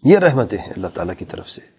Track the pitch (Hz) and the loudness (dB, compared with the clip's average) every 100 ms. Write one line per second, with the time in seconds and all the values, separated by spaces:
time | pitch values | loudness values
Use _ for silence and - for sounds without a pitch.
0 | 135 196 180 135 110 98 - - 95 - | 6 6 6 2 -2 -4 -8 -10 -10 -6
1 | 90 90 92 - - - - | -8 -8 -12 -14 -14 -18 -18